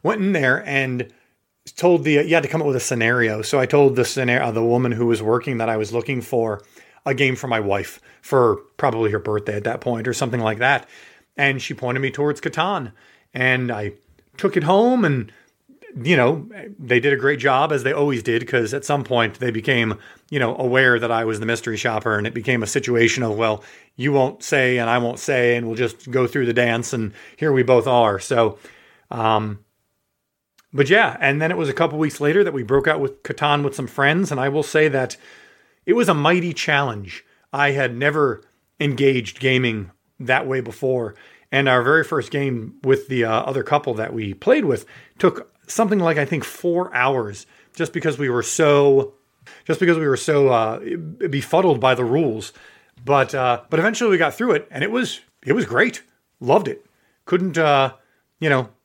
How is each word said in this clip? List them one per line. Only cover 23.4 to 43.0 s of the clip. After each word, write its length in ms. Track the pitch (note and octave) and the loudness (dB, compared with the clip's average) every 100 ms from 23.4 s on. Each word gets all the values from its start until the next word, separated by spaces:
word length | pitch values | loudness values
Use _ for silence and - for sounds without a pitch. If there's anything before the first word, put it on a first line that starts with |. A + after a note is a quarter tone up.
| A2+ G#2+ - - _ - | 0 -2 -8 -20 _ -6
you 160 | C3+ | 0
won't 300 | C#3 C3 - | 2 0 -2
say 360 | - C#3+ B2+ B2 | -2 0 2 0
and 100 | A#2 | 0
I 100 | B2 | 0
won't 200 | A#2+ - | 0 -4
say, 380 | - C3 A#2+ A#2+ | -2 2 2 2
and 100 | A#2 | -2
we'll 100 | A2+ | -4
just 340 | A#2+ - C3 | -4 -6 -6
go 160 | B2+ B2 | -2 0
through 200 | D3 A#2+ | 0 0
the 60 | |
dance, 400 | A#2 A#2+ A#2 A#2 | 2 0 0 -4
and 200 | B2 G#2+ - - - | -6 -6 -10 -20 -4
here 160 | D#3 | 0
we 100 | C3+ | 2
both 240 | A#2+ B2 B2 | 4 4 4
are." 320 | B2 A2+ F#2+ | 2 2 0
So, 400 | - B2 A2 G#2 - - _ _ _ | -2 0 0 -2 -20 -20 _ _ _
um, 500 | B2+ A2 G#2+ G#2+ G#2 _ _ _ _ _ _ _ _ _ _ _ | -4 0 0 -2 -10 _ _ _ _ _ _ _ _ _ _ _
but 160 | C3+ C3 | -2 2
yeah, 280 | G3+ G3 A#2+ | 4 2 0
and 220 | C#3+ C#3+ | -2 0
then 80 | D#3+ | -2
it 60 | F3+ | -2
was 120 | D3 | -2
a 60 | |
couple 240 | C3+ E3 D3+ | 0 -2 0
weeks 220 | D#3 - | -4 0
later 240 | D3 F3+ | 2 2
that 100 | F#3 | 2
we 80 | C#3 | -2
broke 240 | A2+ C3+ D#3 | 0 2 2
out 140 | D#3 | -2
with 220 | C3+ - | -4 -6
Catan 420 | - D3 D3 D3 | -12 -4 0 0
with 100 | C#3+ | -2
some 140 | C#3 B2+ | -6 -8
friends, 420 | - C#3 E3 G3 | 0 2 2 -2
and 100 | C#3 | -2
I 80 | C3+ | -2
will 140 | D3 | -2
say 260 | D3 D#3+ D#3 | 0 2 2
that 280 | C3+ B2+ - - - - _ _ _ - | 2 -4 -8 -20 -20 -20 _ _ _ 0
it 80 | |
was 140 | A#3+ G3 | 2 4
a 60 | |
mighty 380 | D#3 D3 F3+ E3+ | 2 2 2 -2
challenge. 720 | D3+ - C#3+ C#3 G#2+ F#2+ - _ _ _ | -6 0 0 0 -6 -12 -18 _ _ _
I 200 | C#3 C#3+ | -2 0
had 240 | C#3 C3 A#2+ | 0 -2 0
never 460 | C#3+ D3+ C#3 G#2+ _ _ _ _ | -2 0 0 -2 _ _ _ _
engaged 640 | C#3+ B2 C#3 C3 G#2 - | -4 2 2 2 -4 -4
gaming 500 | C3 B2+ B2 A2 F#2 _ _ _ | 0 2 0 -4 -8 _ _ _
that 260 | B2+ C3 C3+ | -2 -2 0
way 140 | C3 | -4
before, 540 | A#2 - C3+ B2+ A2 G#2 - _ _ | -6 -6 -2 -2 -4 -10 -20 _ _
and 180 | C3+ C#3 | 0 4
our 140 | B2+ | 4
very 220 | A#2+ D#3+ | 4 2
first 260 | D3+ D3+ A2 | 2 -4 -4
game 440 | C#3+ C#3 A#2+ A2 - | -4 -2 -4 -8 -6
with 240 | C3 C3+ | 0 0